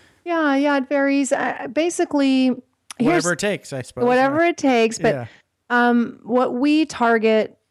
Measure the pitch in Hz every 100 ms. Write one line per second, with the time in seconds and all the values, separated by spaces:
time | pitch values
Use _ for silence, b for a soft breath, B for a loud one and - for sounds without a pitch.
0 | b b 349 330 302 269 294 277 262 285
1 | 277 277 277 - 247 - 277 262 339 349
2 | 339 285 269 262 254 247 - _ - -
3 | 240 349 170 170 208 175 - 135 - -
4 | 240 254 269 302 339 339 269 233 226 226
5 | - 135 117 B _ _ - 240 240 240
6 | 220 - - 247 254 247 294 302 320 -
7 | 233 226 220 220 - - _